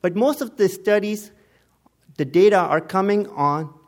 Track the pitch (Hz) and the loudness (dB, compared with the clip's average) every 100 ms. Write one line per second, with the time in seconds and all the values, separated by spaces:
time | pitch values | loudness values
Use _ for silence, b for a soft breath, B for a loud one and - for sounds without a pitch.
0 | 180 180 262 294 247 - 190 - - 208 | -4 0 0 -2 -6 -2 -2 0 0 0
1 | 208 208 - b b b b b b _ | 0 -8 -12 b b b b b b _
2 | _ - 139 165 208 196 160 156 160 190 | _ -8 -2 4 4 4 2 -2 -2 -2
3 | 196 208 202 - 143 147 151 - | 0 -2 -2 -2 -2 -2 -8 -16